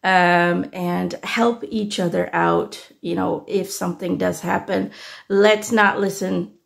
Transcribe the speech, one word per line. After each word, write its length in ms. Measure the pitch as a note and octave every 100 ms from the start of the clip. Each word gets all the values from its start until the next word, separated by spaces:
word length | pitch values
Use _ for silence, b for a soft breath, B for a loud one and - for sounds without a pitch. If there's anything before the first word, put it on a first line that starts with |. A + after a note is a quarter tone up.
um, 680 | F#3+ F#3 F3 F3 F3 F3 -
and 420 | F#3+ F3 F3 F3+ -
help 420 | - - A#3 A#3 G#3
each 320 | A3 G#3 G#3
other 340 | F3 F3+ F3+
out. 560 | E3+ E3+ E3+ - - - _
You 140 | E3+ F3
know, 280 | F3+ E3 -
if 200 | G3 F#3
something 480 | - F3+ F3 F3+ F3+
does 220 | - D#3+
happen, 520 | E3+ F#3+ - F#3+ G3 B B B _
let's 460 | G3 G#3 G#3+ G#3
not 260 | A3+ G3+ -
listen 540 | G3 F#3 F#3 F#3 - _